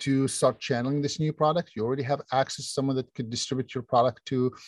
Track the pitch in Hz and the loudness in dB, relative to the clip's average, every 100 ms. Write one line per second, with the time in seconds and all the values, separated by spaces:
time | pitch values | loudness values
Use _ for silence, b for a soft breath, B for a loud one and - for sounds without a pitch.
0 | 143 135 135 - 131 117 - 123 127 143 | 0 2 0 2 2 2 -2 -2 0 0
1 | 143 - 156 147 151 170 170 - 113 135 | -2 -2 -2 2 2 2 -2 -4 -2 -2
2 | 127 143 - 131 139 - - - 135 131 | -2 -2 0 0 0 -4 -6 -2 0 0
3 | 123 - 117 123 - 131 131 127 - 123 | -4 -8 -6 -6 -4 -4 -4 -8 0 4
4 | 127 - - 131 127 B | 4 0 -4 0 0 B